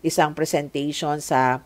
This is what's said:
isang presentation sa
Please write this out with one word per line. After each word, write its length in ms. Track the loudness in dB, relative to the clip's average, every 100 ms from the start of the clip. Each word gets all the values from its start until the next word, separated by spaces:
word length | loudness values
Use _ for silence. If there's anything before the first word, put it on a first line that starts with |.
isang 320 | -2 2 0
presentation 880 | 0 -2 -2 -2 -4 -4 -4 -4 -4
sa 400 | 0 2 2 2